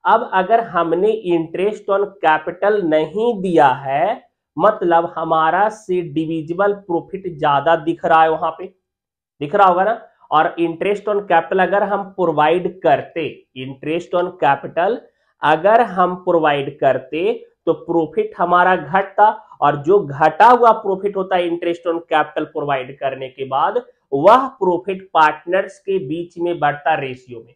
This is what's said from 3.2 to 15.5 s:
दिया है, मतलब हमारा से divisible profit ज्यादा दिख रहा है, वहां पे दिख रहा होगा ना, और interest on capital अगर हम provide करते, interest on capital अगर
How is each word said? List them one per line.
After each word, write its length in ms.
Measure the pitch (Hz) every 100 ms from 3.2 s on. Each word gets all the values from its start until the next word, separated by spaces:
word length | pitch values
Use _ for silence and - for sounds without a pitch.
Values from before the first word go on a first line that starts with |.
| 233 208
दिया 260 | 185 160 143 120
है, 420 | 135 139 185 254 _ _ _ 147
मतलब 560 | 190 214 180 170 170 165
हमारा 520 | 160 160 160 175 214
से 300 | 214 - 180 170
divisible 600 | 147 160 165 156 170 202 202
profit 560 | - 170 156 190 185 151
ज्यादा 380 | 151 139 139 165
दिख 220 | 156 165
रहा 180 | 170 160
है, 80 | 160
वहां 200 | 156 165
पे 200 | 160 180 _ _ _ _ _ _ _
दिख 140 | 143
रहा 140 | 196 190
होगा 160 | 175
ना, 160 | 196 233 - _ _
और 240 | 151 160 -
interest 480 | 170 165 180 202 214
on 180 | 202 196
capital 320 | 170 165 190
अगर 200 | 180 196
हम 180 | 202 202 196
provide 680 | - 170 151 151 175 180 -
करते, 480 | 220 139 - 170 147 - _ 131
interest 640 | 131 127 147 165 165 175
on 160 | 180 185
capital 580 | 147 143 151 160 190 254 _ _ _ _
अगर 380 | 143